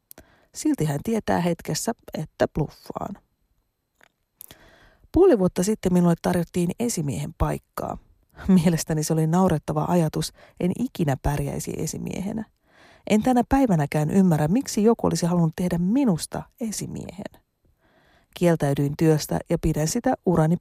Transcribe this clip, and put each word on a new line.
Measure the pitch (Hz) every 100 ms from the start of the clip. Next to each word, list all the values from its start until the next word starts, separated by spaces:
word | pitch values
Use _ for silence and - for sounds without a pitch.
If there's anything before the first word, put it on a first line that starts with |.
| _ - - _ _
Silti | - 302 277 156
hän | 147
tietää | - 226 - 190
hetkessä, | 175 170 - 156 - - -
että | - 156 - -
bluffaan. | - - - - - - 202 _ _ _ _ _ _ _ _ _ _ _ _ - - - _ _ _ _
Puoli | 311 381 233
vuotta | 180 -
sitten | 185 220 190
minulle | 180 175 170
tarjottiin | 185 180 165 180 175 -
esimiehen | 233 185 143 147 147 -
paikkaa. | 151 143 _ - - - _ _ _ - -
Mielestäni | 185 170 165 - 156
se | 151
oli | 160 160
naurettava | 175 185 151 - 151 151
ajatus, | 175 156 160 156 - - -
en | 180 -
ikinä | 247 - 151 131
pärjäisi | 143 143 143 143 - -
esimiehenä. | 156 - 58 - 185 220 220 _ _ _ - _ -
En | 214
tänä | 254 247 226
päivänäkään | 277 254 165 143 151 151
ymmärrä, | 196 185 147 151
miksi | 226 - -
joku | 214 226 170
olisi | 165 170
halunnut | 180 165 -
tehdä | 180 175
minusta | 180 254 262 160 - - - -
esimiehen. | 226 202 - - - 180 - - _ _ _ _ _ _ _ _ _
Kieltäydyin | - 175 160 143 139 143 147
työstä | 160 151 - - -
ja | 165
pidän | 160 151 156
sitä | 240 262 262 -
urani | 165 156 175